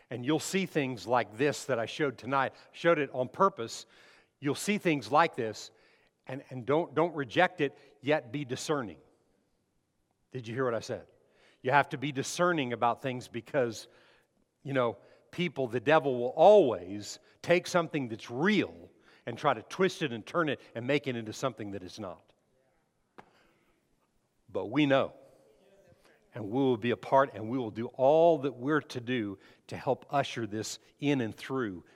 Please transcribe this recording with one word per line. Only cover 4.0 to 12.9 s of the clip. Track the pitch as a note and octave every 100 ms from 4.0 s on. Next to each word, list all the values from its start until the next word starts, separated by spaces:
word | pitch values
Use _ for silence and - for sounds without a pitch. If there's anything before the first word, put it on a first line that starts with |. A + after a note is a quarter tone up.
| - - _ _
You'll | C#3+ C3
see | - G#3
things | F3 C#3+ G#2
like | D3 E3 C3+
this, | A2 G2+ - _ _ _ _ _ -
and, | C3+ -
and | B2+ A#2
don't, | D3+ E3+ C#3
don't | E3+ D#3+
reject | B2+ D3+ F3+ -
it, | C#3+ - - _
yet | B2 D3+ B2+
be | D3
discerning. | B2+ B2 - C#3+ G#2+ D#2 _ _ _ _ _ _ _ _ _ _ _ _ _
Did | C3 A2+
you | A#2
hear | C3
what |
I | A2+
said? | - G2+ - _ _ _ _ _
You | B2+
have | C#3+ C3+
to | D3
be | C#3+
discerning | C3 - - F3+ E3 B2
about | A#2 A#2+